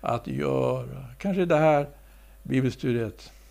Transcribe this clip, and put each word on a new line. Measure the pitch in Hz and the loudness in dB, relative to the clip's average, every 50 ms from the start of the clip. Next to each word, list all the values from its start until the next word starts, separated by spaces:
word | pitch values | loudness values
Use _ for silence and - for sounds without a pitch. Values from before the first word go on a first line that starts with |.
att | - - 117 - - | -4 -4 -4 -4 -4
göra? | - - 135 - - 67 65 - 127 127 127 123 127 127 131 131 - - | -6 -4 -2 0 0 2 2 2 0 -2 -2 -6 -10 -12 -12 -14 -16 -16
Kanske | - - 202 180 196 180 | -6 -4 -2 0 0 2
det | 170 160 | 2 4
här | 151 156 156 147 143 143 143 - - - - - - - - - - - | 4 6 6 6 4 2 -2 -8 -20 -20 -20 -20 -20 -20 -20 -20 -18 -6
bibelstudiet | 135 131 131 131 120 - - - 127 117 117 113 101 - - - - - - - - | 0 0 2 2 0 -2 -2 -2 -2 0 0 -2 -4 -8 -12 -20 -20 -20 -20 -20 -20